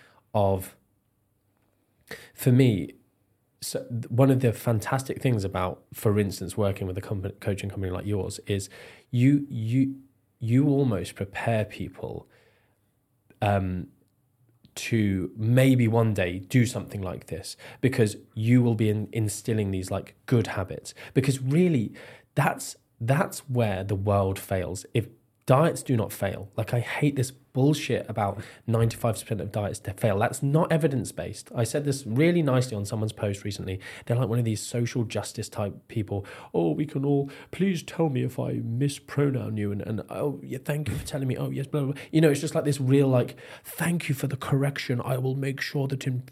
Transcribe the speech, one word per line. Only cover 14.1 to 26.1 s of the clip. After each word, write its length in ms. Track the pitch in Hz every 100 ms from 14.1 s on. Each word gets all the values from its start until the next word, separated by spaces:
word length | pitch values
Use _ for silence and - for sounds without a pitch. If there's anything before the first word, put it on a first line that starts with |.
| _ _ _ _ _ _
to 560 | - - 117 104 95 90 -
maybe 500 | 110 123 135 127 117
one 240 | 113 113
day 260 | 101 90 90
do 280 | - 131 113
something 340 | 110 87 104
like 280 | 92 71 -
this 280 | 80 - - - -
because 380 | 127 131 107 - -
you 260 | - 110 123
will 140 | 120
be 160 | 110 110
in-, 180 | 107 104
instilling 600 | 113 104 - - 110 101
these, 200 | 95 92
like, 240 | 98 - - -
good 220 | 123 107
habits. 440 | - 92 73 - - -
Because 260 | - 131 131
really, 540 | 127 151 180 147 104 - - - _
that's, 420 | - 143 - - - _ -
that's 380 | 117 139 190 - -
where 340 | 123 110 92
the 100 | 98
world 440 | 98 101 101 95 95
fails. 460 | - 98 87 95 -
If 140 | 120 - - _ _ -
diets 360 | 131 165 135
do 140 | - 123
not 160 | 104